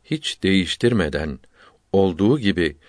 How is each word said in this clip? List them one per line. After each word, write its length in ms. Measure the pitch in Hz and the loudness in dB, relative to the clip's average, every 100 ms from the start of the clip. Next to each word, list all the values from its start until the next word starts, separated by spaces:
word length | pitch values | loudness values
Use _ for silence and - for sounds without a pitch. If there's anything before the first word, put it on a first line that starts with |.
hiç 400 | - 156 - - | -8 -8 -8 -4
değiştirmeden, 960 | 92 95 85 - 120 117 78 71 78 67 _ _ - _ _ | 0 2 0 0 0 0 -2 -4 -6 -10 _ _ -20 _ _
olduğu 460 | 98 95 82 101 147 | 2 2 2 2 2
gibi 380 | 101 90 80 - | 0 0 -2 -4